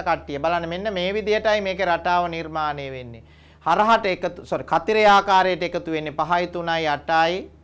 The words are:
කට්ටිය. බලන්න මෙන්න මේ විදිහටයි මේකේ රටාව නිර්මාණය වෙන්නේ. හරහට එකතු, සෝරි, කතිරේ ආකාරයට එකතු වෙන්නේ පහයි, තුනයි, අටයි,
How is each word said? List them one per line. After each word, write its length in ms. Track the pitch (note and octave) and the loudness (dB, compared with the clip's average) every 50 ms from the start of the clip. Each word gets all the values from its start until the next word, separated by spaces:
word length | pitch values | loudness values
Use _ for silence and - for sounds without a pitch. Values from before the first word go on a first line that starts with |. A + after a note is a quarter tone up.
| F3+ | -2
කට්ටිය. 340 | F3+ D#3+ D3 - - C#3+ C#3 | 0 -2 -2 -2 -8 -8 -2
බලන්න 300 | D3 E3 F3 E3+ E3+ E3 | -2 0 0 0 -2 -4
මෙන්න 240 | E3+ F#3 G3+ A3 | -6 -4 -4 -4
මේ 220 | G3+ F3+ F3 F#3+ G3+ | -4 -2 -2 -2 -2
විදිහටයි 460 | A3 G3+ G#3 G#3 G#3+ G#3+ A3 G#3 G#3+ | -2 0 0 0 0 2 2 0 0
මේකේ 260 | G3+ F#3+ F#3 F3+ F#3+ | 0 -4 -2 -2 0
රටාව 420 | F3 E3+ E3 F3 F3+ F3 F3 F3 E3+ | 0 0 0 0 0 0 0 0 -2
නිර්මාණය 600 | E3 E3 D#3+ D#3+ D#3 D#3 D3+ D3+ D3 C#3+ C#3 C3+ | -4 -6 -8 -6 -6 -4 -4 -4 -4 -6 -8 -10
වෙන්නේ. 320 | C3+ B2+ B2 A#2+ A#2 A2+ - - - - - - - _ - | -10 -12 -14 -14 -16 -20 -20 -20 -20 -20 -20 -20 -18 _ 0
හරහට 400 | D#3 E3+ F#3+ G#3 A3 A3+ A3 G3+ | 0 2 4 6 4 4 4 4
එකතු, 400 | F#3+ F3+ F3+ F#3 E3+ F3 - - | 0 -2 0 -4 -6 -6 -6 -8
සෝරි, 180 | - E3 C#3 C3 | -6 -6 -6 -2
කතිරේ 420 | - F3 E3 - - A3 A3 G#3+ | 0 -2 0 0 2 2 6 6
ආකාරයට 560 | G#3 G3+ G3 F#3+ G3+ F#3+ F#3 F#3 F#3 F3+ D#3+ | 8 8 6 6 4 4 4 4 4 0 0
එකතු 300 | F3 E3 E3+ E3+ - E3+ | -2 -4 -4 -6 -6 -4
වෙන්නේ 200 | D#3+ D#3 D#3 D3+ | -6 -4 -4 -6
පහයි, 340 | D3 D#3 D#3 D#3 F3 F3 F3+ | -4 -4 -2 0 0 0 -2
තුනයි, 400 | E3+ F3 F3 E3+ E3 E3 E3 D#3+ D3+ | -2 -6 -6 -4 -2 -2 0 0 -2
අටයි, 640 | D3 C#3+ - - E3 D#3+ E3 E3 F3+ G3 - - - - | -2 -2 -2 0 2 2 2 2 0 -4 -8 -12 -20 -20